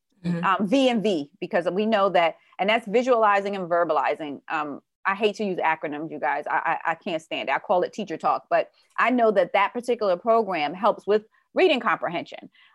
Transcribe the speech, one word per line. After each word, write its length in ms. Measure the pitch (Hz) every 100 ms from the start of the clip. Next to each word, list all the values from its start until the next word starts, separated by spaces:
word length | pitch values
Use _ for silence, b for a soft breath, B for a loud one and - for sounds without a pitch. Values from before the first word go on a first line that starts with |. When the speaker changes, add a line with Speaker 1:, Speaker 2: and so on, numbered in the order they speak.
| _ _
Speaker 1:
Mm-hmm. 220 | 175 170 170
Speaker 2:
um, 200 | 185 196
V 220 | 269 254
and 160 | 233
V, 260 | 208 165 143 _
because 280 | 175 185 170
we 160 | 185 214
know 220 | 208 196
that," 280 | 175 165 b b -
and 120 | 196
that's 180 | 233 220
visualizing 680 | 226 254 226 214 202 202 196
and 120 | 170
verbalizing. 680 | 170 165 151 127 151 147 131 -
Um, 320 | 156 151 135 - _ 190
I 100 | 196
hate 200 | 214 202
to 80 |
use 140 | 202 165
acronyms, 540 | 160 160 160 147 160
you 80 | 151
guys. 260 | 151 143 -
I, 300 | 151 165 156 -
I, 60 |
I 40 | 160
can't 260 | 202 160
stand 280 | - 147 113
it. 20 |
I 80 | 143
call 220 | - 185
it 100 | 170
teacher 240 | - 190 156
talk, 300 | 160 127 -
but 220 | 170 - b b -
I 120 | 226
know 220 | 247 220
that 200 | 190 180
that 220 | 196 196
particular 420 | 247 240 220 202 175
program 580 | 226 226 196 156 143
helps 320 | 185 214 - -
with 180 | 214 - _ _
reading 260 | 285 359 262
comprehension, 720 | 233 160 131 147 - - - b b